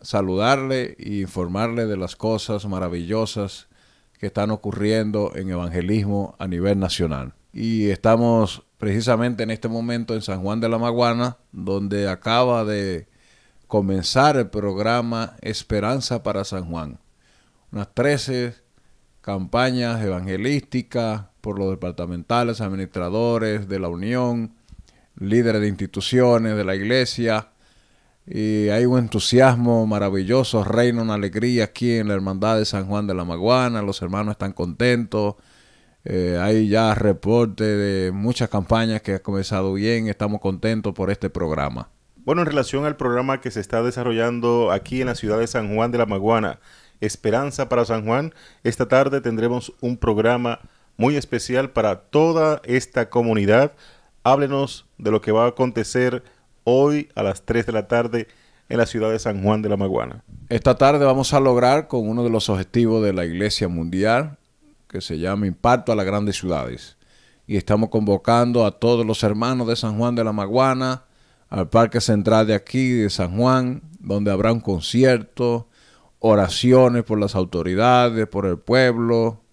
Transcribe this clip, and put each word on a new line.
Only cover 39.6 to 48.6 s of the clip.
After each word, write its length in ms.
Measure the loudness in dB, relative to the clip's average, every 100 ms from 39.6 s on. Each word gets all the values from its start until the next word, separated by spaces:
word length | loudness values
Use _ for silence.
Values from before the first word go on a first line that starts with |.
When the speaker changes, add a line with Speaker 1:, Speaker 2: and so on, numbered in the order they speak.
| -2
Speaker 1:
bien, 360 | -2 0 0 -2
estamos 320 | -4 -4 -4
contentos 520 | -4 -2 -2 -2 -4
por 160 | -4 -4
este 200 | -2 -4
programa. 600 | -4 -4 -2 -4 -6 -12 _ _ _
Speaker 2:
Bueno, 240 | -2 0
en 60 | 0
relación 360 | 0 -2 -2
al 140 | -4 -2
programa 420 | -2 0 0 -4
que 100 | -4
se 120 | -8
está 200 | -4 -2
desarrollando 880 | -2 -2 -2 0 0 0 0 2 2
aquí 260 | 0 -2 -4
en 80 | -4
la 80 | -4
ciudad 240 | -2 0
de 80 | 0
San 260 | -2 -2
Juan 180 | 0 0
de 80 | 0
la 60 | 0
Maguana, 540 | 0 2 2 0 -6 _ -20 _ _
Esperanza 640 | -6 -4 -2 0 -2 -4 -2
para 160 | 0
San 220 | 0 0 0
Juan, 260 | -2 -2 -10 -20 _